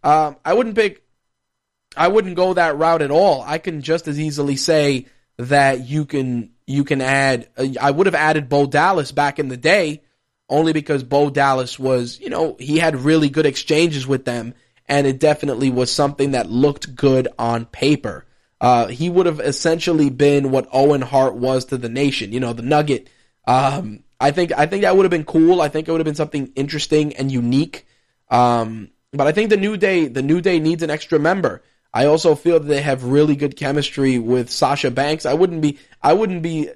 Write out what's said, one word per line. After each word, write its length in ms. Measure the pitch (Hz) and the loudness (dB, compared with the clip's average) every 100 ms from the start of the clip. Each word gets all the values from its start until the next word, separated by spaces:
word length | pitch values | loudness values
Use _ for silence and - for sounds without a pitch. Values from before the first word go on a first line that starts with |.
Um, 320 | - 156 151 139 | 2 2 2 -6
I 80 | - | -2
wouldn't 240 | 202 233 208 | 0 0 0
pick, 260 | 220 - _ _ _ _ _ _ _ _ _ - | -2 -4 _ _ _ _ _ _ _ _ _ 0
I 120 | 170 | 2
wouldn't 280 | 208 190 175 | 2 0 -2
go 160 | 185 | 0
that 240 | 180 165 147 | 2 0 0
route 240 | 160 165 | 0 0
at 100 | 147 | 0
all. 320 | 147 196 139 | 2 2 0
I 140 | 120 160 | -4 -8
can 240 | 185 156 | -6 -10
just 260 | 139 165 160 | -4 -4 -4
as 120 | 147 | -6
easily 360 | 156 143 143 135 | -6 -4 -4 -2
say 500 | - 156 143 131 117 _ _ - | 0 2 2 -2 -6 _ _ -14
that 500 | 123 143 139 131 123 | 0 2 2 0 -4
you 160 | 151 | -4
can, 460 | 147 143 131 120 113 _ - | -2 -4 -2 -4 -6 _ -6
you 180 | 139 | -2
can 160 | 139 139 | 0 0
add, 480 | 131 135 135 123 117 - | 0 2 2 0 -4 -6
uh, 120 | 135 131 | -6 -2
I 100 | 139 | -2
would 160 | 143 190 | 2 0
have 80 | |
added 360 | 160 156 156 135 | 2 0 0 0
Bo 160 | 143 143 | 0 2
Dallas 440 | 147 170 190 139 | 2 2 0 -2
back 280 | 139 143 139 | -2 -2 -2
in 100 | 143 | -6
the 80 | 127 | -2
day, 460 | 147 202 160 151 _ _ _ _ _ | 0 2 0 -6 _ _ _ _ _
only 240 | 139 160 | 0 0
because 280 | 156 147 143 | 0 -2 -4
Bo 280 | 120 139 147 | 0 0 0
Dallas 480 | 135 139 131 123 - | 2 0 0 -2 -6
was, 420 | 131 127 120 - | -2 -2 -2 -10
you 80 | 381 | -8
know, 280 | - 160 - | -4 -4 -6
he 180 | 127 151 | -2 0
had 160 | 165 | 0
really 360 | 147 135 160 147 | 0 2 2 2
good 160 | 139 151 | 0 -2
exchanges 600 | 135 - 156 170 147 131 | -2 -2 2 2 -2 -4
with 200 | 135 131 | -4 -4
them, 260 | 120 117 - _ _ _ | -8 -10 -14 _ _ _
and 200 | 143 139 | 0 0
it 120 | 131 | 2
definitely 520 | 156 147 147 120 135 | 2 2 -2 -2 0
was 200 | 123 123 | 0 -2
something 420 | - 143 143 143 | 0 -2 0 -2
that 180 | 131 107 | -2 -2
looked 440 | 117 135 143 - | 0 0 0 -12
good 320 | 127 139 131 127 - | -2 2 2 0 -4
on 260 | 120 117 | -4 -4
paper. 640 | 117 - 135 151 110 78 - _ _ _ | -6 -4 0 0 -2 -12 -18 _ _ _
Uh, 280 | 123 123 110 | 2 4 2
he 200 | 123 170 | -2 -2
would 160 | 175 | 2
have 160 | 175 151 | 2 0
essentially 680 | 131 135 165 165 175 160 147 | -4 -2 0 0 0 2 2
been 400 | 127 143 143 139 | 2 2 4 2
what 180 | 143 - | -2 0
Owen 300 | 131 139 143 | 2 2 2
Hart 360 | 123 135 131 110 | 0 0 0 0
was 280 | 131 131 127 | -2 -2 -4
to 120 | 131 | -8
the 100 | 120 | -6
Nation, 460 | 120 143 135 101 | -2 -2 -2 -6
you 60 | 117 | -6
know, 120 | 127 | -6
the 80 | 117 | -6
Nugget. 480 | 120 151 151 127 - _ _ _ - | 0 0 2 -2 -4 _ _ _ 0
Um, 580 | 127 135 139 107 107 _ _ | 2 2 -2 -8 -14 _ _
I 100 | 135 | -2
think, 200 | 147 175 | 0 -2
I 140 | 170 156 | 0 0
think 160 | 196 | 0
that 120 | 196 | 2
would 100 | 185 | 4
have 60 | 185 | 4
been 140 | 170 | 2
cool. 380 | 147 165 160 180 | 0 4 4 4
I 80 | 151 | 2
think 180 | 156 160 | -2 -2
it 40 | |
would 80 | 165 | -2
have 40 | |
been 100 | 156 | -2
something 380 | 147 151 151 131 | -2 -4 -4 -8
interesting 640 | - 139 147 - 156 147 - | -6 -6 -6 0 0 0 -2
and 160 | 135 | -4
unique. 540 | 131 120 131 160 - _ _ _ _ _ | -2 2 0 0 -6 _ _ _ _ _
Um, 640 | 120 123 120 110 113 101 _ _ | 2 4 2 -2 -8 -16 _ _
but 140 | 143 139 | -2 0
I 60 | |
think 160 | 165 220 | 0 2
the 80 | 208 | 2
New 220 | 196 214 | 0 0
Day, 300 | 196 185 151 | 0 2 0
the 120 | 123 | -2
New 220 | 135 170 | 0 0
Day 180 | 180 175 | 2 0
needs 220 | 156 165 | 0 -2
an 80 | 165 | -4
extra 280 | 151 - 156 | -6 -2 0
member. 440 | 151 190 156 - _ _ _ | 2 0 -2 -6 _ _ _
I 100 | 110 | 0
also 300 | 143 156 170 | 2 4 4
feel 260 | 147 175 165 | 2 2 2
that 80 | 147 | 2
they 140 | 143 | -2
have 220 | 147 131 | 0 -2
really 300 | 123 139 151 | 2 2 4
good 220 | 139 143 - | 2 -2 -4
chemistry 640 | 143 147 139 - 135 127 | -4 -2 -4 0 0 0
with 320 | 113 127 120 | 0 0 0
Sasha 400 | - 139 143 135 | -2 0 0 -2
Banks. 340 | 120 143 156 | -2 -2 -2
I 80 | - | -2
wouldn't 300 | 147 185 165 | 0 0 2
be, 160 | 151 143 _ _ | -2 -2 _ _
I 100 | 143 | 2
wouldn't 300 | 170 220 180 | 2 2 -4
be 260 | 165 160 147 | -6 -4 -6